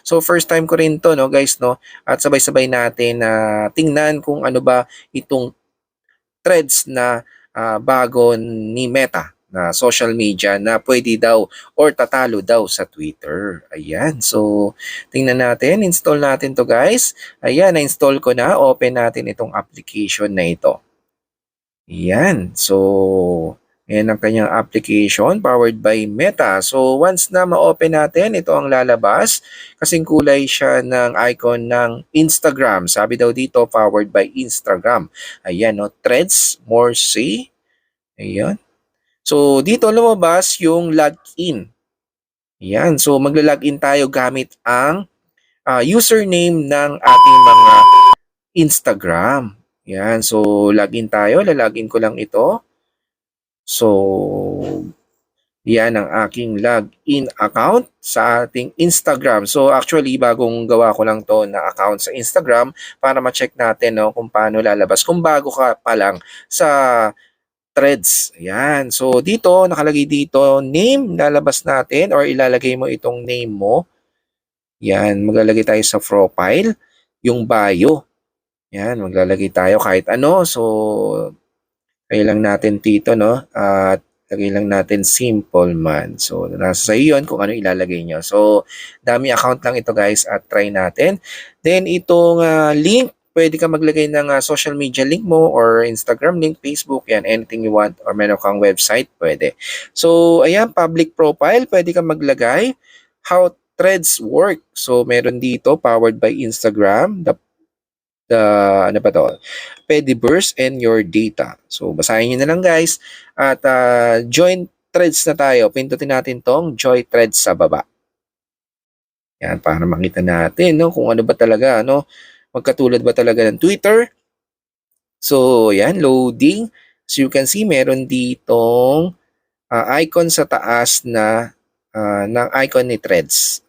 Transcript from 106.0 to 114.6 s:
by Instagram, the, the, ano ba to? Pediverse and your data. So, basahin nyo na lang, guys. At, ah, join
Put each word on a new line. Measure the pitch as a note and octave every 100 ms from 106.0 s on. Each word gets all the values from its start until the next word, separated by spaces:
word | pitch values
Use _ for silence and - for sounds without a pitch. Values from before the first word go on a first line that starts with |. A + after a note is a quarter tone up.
| A2+ A2
by | A2 -
Instagram, | A#2+ - A2+ G#2 G2 G#2+ F3+ G3
the, | E3 - _ _ _ _ _ _ _ _ -
the, | A#2 G#2+ G#2 G2+ G2 F#2+
ano | G#2
ba | - E2+
to? | C2+ - - - - - -
Pediverse | D3+ C#3 A#2+ B2+ E3+ - -
and | C3 C3+
your | A#2 A2
data. | F#2 G#2+ A2 - B1+ - -
So, | - F2+ D#2
basahin | - A2+ A#2 B2+
nyo |
na | C#3
lang, | F3+
guys. | F3+ D#3+ E3 - - - -
At, | - C3+ C3
ah, | C#3 B2+ B2 A#2+ A#2 A#2 A#2+
join | B2+ F3+ F#3